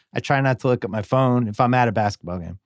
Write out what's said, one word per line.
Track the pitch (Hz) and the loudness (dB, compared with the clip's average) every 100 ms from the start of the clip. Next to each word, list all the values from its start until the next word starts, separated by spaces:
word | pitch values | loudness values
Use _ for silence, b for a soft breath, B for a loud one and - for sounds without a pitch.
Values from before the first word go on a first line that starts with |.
| _ | _
I | 123 | -6
try | - 139 | 0 2
not | 135 123 | 2 0
to | 131 | 0
look | 123 107 | 0 -2
at | |
my | 107 | -6
phone | 101 131 131 123 113 | -2 0 2 2 0
if | 104 | 0
I'm | 123 | 2
at | 127 117 | 4 2
a | |
basketball | 107 104 - - 90 | 2 -2 -2 -8 -10
game. | 85 87 | -10 -14